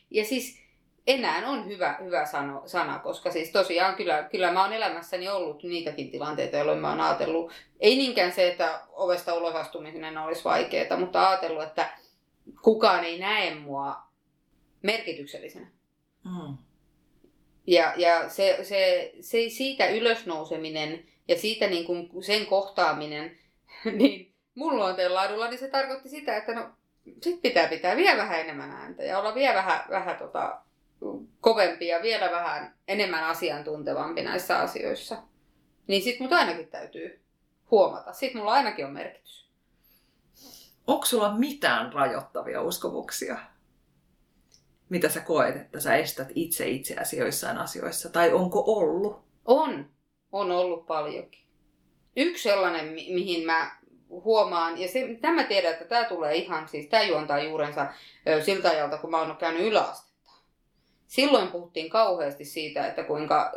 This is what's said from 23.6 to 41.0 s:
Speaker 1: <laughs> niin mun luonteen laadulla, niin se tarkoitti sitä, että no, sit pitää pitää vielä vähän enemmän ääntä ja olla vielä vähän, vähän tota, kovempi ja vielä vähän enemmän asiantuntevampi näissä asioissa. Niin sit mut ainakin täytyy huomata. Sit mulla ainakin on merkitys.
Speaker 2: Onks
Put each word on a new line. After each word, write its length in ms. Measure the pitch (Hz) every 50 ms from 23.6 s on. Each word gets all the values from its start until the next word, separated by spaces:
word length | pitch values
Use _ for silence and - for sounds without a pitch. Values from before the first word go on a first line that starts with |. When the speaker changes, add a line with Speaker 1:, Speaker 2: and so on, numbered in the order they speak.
| _ _ - - -
Speaker 1:
<laughs> 120 | 220 196 208
niin 360 | 233 254 196 190 - _ _ _ _ _ _
mun 200 | 247 285 330 277
luonteen 380 | 233 202 185 185 185 180 180 180
laadulla, 360 | 185 196 202 208 214 226 233
niin 100 | 247 247
se 80 | 269 269
tarkoitti 420 | 277 269 269 262 262 269 - -
sitä, 280 | 285 302 294 - 220 214
että 160 | 214 - 226
no, 160 | 233 226 - - _ _ _ _ _ _ - - -
sit 200 | - 339 349 349
pitää 260 | - 247 - 175 165 143
pitää 280 | 156 160 - 180 202 262
vielä 200 | 359 403 302 220
vähän 220 | 202 208 180 160
enemmän 320 | 160 160 151 139 139 143
ääntä 320 | 139 131 139 156 180 - 139
ja 160 | 143 - 196
olla 160 | 202 214 220
vielä 200 | 254 277 262 220
vähän, 240 | 190 185 185 160 160 - -
vähän 280 | 190 190 185 180 160 -
tota, 440 | - - - - - - - - - _ _ _ _ _ _ _ - - - - - - _ _
kovempi 460 | - 233 220 220 190 180 170 - 170 170
ja 140 | 170 170
vielä 300 | - 226 220 208 190 180
vähän 440 | 170 170 175 160 151 147 - - - _ _ -
enemmän 360 | 196 208 208 185 170 160 160
asiantuntevampi 960 | 160 165 - 185 165 147 147 151 156 151 151 147 143 139 143 147 156 165 160
näissä 360 | 143 - - 185 180 - 175 -
asioissa. 580 | - - - - - - - - - - 226 233 - _ _ _ _ _ _ _ _ _ _ _ _ -
Niin 140 | 196 196 190
sit 160 | 247 240 -
mut 140 | 254 262 339
ainakin 340 | 339 285 170 170 - 156 -
täytyy 540 | - - - - - - - - - _ _ _ _ _ _ _ _ _ _ _
huomata. 420 | - 202 180 - - - - - -
Sit 200 | - 277 247 254
mulla 200 | 233 208 208 226
ainakin 320 | 277 277 214 - - 143
on 60 | 139 143
merkitys. 560 | 175 - - - - _ - - - _ _ _ _ _ _ _ _ _ _ _ _ _ _ _ _ _ _ _ _ - - - - - - _ _ _ -
Speaker 2:
Onks 220 | 277 -